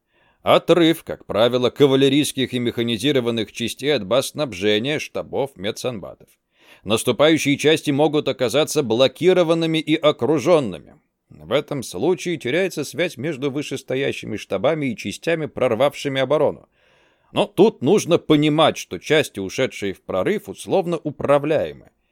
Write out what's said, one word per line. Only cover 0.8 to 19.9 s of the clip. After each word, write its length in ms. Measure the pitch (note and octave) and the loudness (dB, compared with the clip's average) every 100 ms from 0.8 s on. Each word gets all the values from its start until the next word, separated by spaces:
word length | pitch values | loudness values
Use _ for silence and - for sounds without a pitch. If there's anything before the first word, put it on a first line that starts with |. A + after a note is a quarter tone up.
| E3 D#3+ | 4 2
как 220 | - D#2 - | -4 -12 -4
правило, 440 | G2 A#2+ B2 A#2+ | 2 2 2 0
кавалерийских 840 | - C#3+ C3+ C#3 C#3 C#3+ - B2+ | 4 4 4 4 2 0 -2 -4
и 60 | B2 | -2
механизированных 920 | A#2+ A2+ A#2 A#2 C3 C3+ A#2 A#2 G#2 | -4 -2 -2 -2 0 0 0 -2 -4
частей 420 | - A2+ - C3+ | -6 -8 -6 -2
от 120 | C#3+ G2 | -2 0
баз 240 | A#2+ C3+ | 0 0
снабжения, 680 | - D3 F2 G#2 G#2+ B2 D3+ | -4 -8 -2 0 0 0 -6
штабов, 520 | - G2 D#2+ F#2+ C3+ - | -6 -10 -8 -6 -6 -6
медсанбатов. 760 | F#2+ A#2 B2 A#2 C2+ - _ _ _ _ _ - | -10 -6 -8 -8 -14 -18 _ _ _ _ _ -14
Наступающие 760 | F#2 A2 - A2+ D3 D#3+ C#3 C#3 | -2 -2 0 2 4 4 2 0
части 340 | C#3+ D#3 - | 2 2 0
могут 360 | C3+ D#3 D3+ C#3 | 0 2 0 -2
оказаться 560 | B2+ B2 B2+ D#3 D#3 | -2 0 0 0 -2
блокированными 960 | C3 A2+ C3 - F3 F3+ D#3+ E3 E3 D#3+ | 0 4 2 2 2 4 4 2 0 -2
и 160 | D3+ D#3 | 0 2
окружёнными. 1000 | D3+ D3 A#2+ D#3 B2 E3+ B2 E2+ G#1+ - _ _ _ | 2 2 0 0 4 2 2 -8 -14 -20 _ _ _
В 220 | - D#2 | -18 -4
этом 300 | B2+ D3 D3 | -4 -2 -8
случае 540 | A2 F2+ C#3 F3+ F3+ E3 | -8 -4 -2 -2 -4 -6
теряется 460 | A#2+ D3+ F#3+ - | -4 -2 -2 -4
связь 340 | C#3+ A#2 E3+ - | -8 -6 -6 -6
между 340 | C#3 C#3 C#3+ | -8 -6 -6
вышестоящими 840 | C3 C#3 C3+ - C3 C3+ A2+ A2+ G#2+ | -6 -8 -10 -6 -4 -4 -6 -8 -10
штабами 500 | - G2 A#2 D#3+ C#3 | -6 -2 -2 -2 -4
и 80 | A2 | -6
частями, 520 | - F#2 - E3 D3 | -8 -8 -4 -4 -4
прорвавшими 760 | - B2+ A2 C#3 - D3 C3+ | -2 0 2 0 -2 -6 -2
оборону. 480 | C3 D3+ C3+ D#2+ - _ _ _ _ _ _ | 0 2 0 -2 -14 _ _ _ _ _ _
Но 140 | - G3 | -4 -2
тут 340 | - G#3+ - | 4 4 4
нужно 360 | B2 G3+ - E3 | 2 2 2 0
понимать, 580 | - D3+ D3+ D3+ D3+ G2+ | 2 2 4 4 2 2
что 220 | - F2+ | -6 -10
части, 400 | - D3+ C3 - | 0 0 0 -4
ушедшие 540 | F#2+ - C3 - G2+ | -8 -2 -4 -2 -8